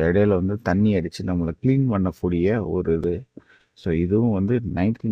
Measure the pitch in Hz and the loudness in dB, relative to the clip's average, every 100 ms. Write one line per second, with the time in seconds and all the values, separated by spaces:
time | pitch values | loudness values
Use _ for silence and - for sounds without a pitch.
0 | 82 92 104 92 95 104 92 92 107 98 | 2 4 4 2 0 -2 -2 2 2 2
1 | 82 - 95 90 82 80 127 135 131 101 | -2 -6 -4 -2 -4 -2 0 2 2 0
2 | 92 - 92 87 92 117 85 90 82 82 | -2 -2 -2 0 2 0 -2 -2 0 0
3 | 85 87 - - - _ _ _ 95 82 | 0 -4 -8 -20 -20 _ _ _ -2 0
4 | 87 107 120 98 98 120 104 - 101 113 | 2 2 2 0 0 -2 -2 -2 -2 -2
5 | 113 | -2